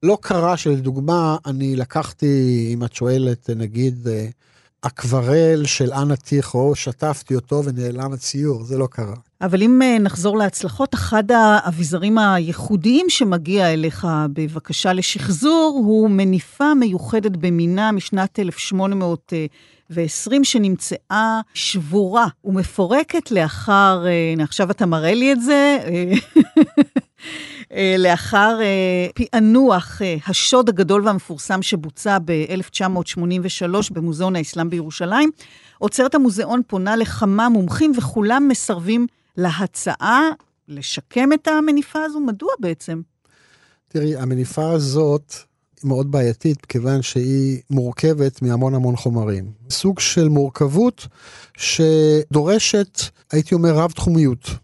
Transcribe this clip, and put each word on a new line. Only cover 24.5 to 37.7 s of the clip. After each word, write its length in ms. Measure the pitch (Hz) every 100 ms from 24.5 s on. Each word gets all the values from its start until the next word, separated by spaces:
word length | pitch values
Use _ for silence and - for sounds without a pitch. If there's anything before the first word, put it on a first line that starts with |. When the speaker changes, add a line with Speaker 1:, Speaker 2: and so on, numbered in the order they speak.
| - 185
Speaker 2:
אתה 140 | 202 185
מראה 280 | 165 160
לי 180 | 220 262
את 100 | 269
זה, 360 | 240 285 285 190 127
אה, 280 | 175 180 208 - -
<laughs> 0 | - - 302 - 285 - - _ - - 302 285 233
אה, 240 | - 190 185
לאחר, 640 | 180 170 - 208 208 226
אה, 680 | 214 196 185 180 180 - 240
פענוח, 720 | 240 214 233 269 190 - -
אה, 140 | 190 160 160
השוד 420 | 185 - 254 247
הגדול 360 | 185 185 202 208
והמפורסם 560 | 190 - 156 - 190
שבוצע 580 | 190 190 151 - 214 196
באלף 500 | 165 160 156 185 185
תשע 180 | - 190
מאות 200 | 185 170
שמונים 340 | - 175 180 180
ושלוש 440 | - 175 190 202
במוזיאון 460 | 175 165 156 185 185
האסלאם 340 | 156 175 165
בירושלים, 600 | 170 160 151 175 214 302 311 - - _ _
עוצרת 380 | 202 - 262 302
המוזיאון 460 | 254 190 208 240 240
פונה 280 | 196 185 226
לכמה 540 | 226 - 214 196 233
מומחים, 420 | 226 180